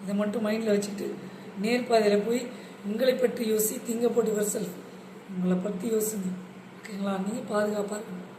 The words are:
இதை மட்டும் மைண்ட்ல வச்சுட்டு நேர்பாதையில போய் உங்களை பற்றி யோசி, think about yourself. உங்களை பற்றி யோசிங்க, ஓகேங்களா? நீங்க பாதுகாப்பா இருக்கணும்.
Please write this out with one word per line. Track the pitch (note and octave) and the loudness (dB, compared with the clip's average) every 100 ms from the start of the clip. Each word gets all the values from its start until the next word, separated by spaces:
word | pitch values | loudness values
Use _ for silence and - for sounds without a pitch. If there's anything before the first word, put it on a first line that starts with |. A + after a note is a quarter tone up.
இதை | G3 G3+ | -2 0
மட்டும் | G#3 A#3 G#3+ | 0 0 0
மைண்ட்ல | A3 A3 G3+ | 0 2 2
வச்சுட்டு | G3 - - - - - - - | 2 -4 -6 -6 -10 -14 -12 -4
நேர்பாதையில | G#3 A#3+ A#3 A3+ G#3 G3+ G3+ | 2 2 4 6 6 6 4
போய் | A#3+ B3+ - - - G3 | 0 -2 -10 -14 -10 -4
உங்களை | A3 C4 | 2 4
பற்றி | B3+ B3 - A3 | 4 2 2 2
யோசி, | G#3+ G#3 B3+ - | 2 2 -2 -4
think | A3+ | 2
about | A#3+ A3+ G#3+ | 4 4 4
yourself. | G#3 G#3 - F#3 - - - - - - F#3 | 2 2 0 -4 -8 -14 -16 -16 -16 -8 -2
உங்களை | F3+ F3+ | 2 2
பற்றி | G3 G3+ A#3 | 2 -2 0
யோசிங்க, | A3 G#3 G#3 F#3 F#3 - - - | 2 2 -2 -4 -6 -10 -16 -18
ஓகேங்களா? | - - G3 G3 F#3+ G3 | -16 -10 -4 -2 0 -2
நீங்க | B3 - | -4 -2
பாதுகாப்பா | G#3 G#3 G#3 G3 G#3 | 0 0 0 -2 -4
இருக்கணும். | - F#3 - | -8 -10 -12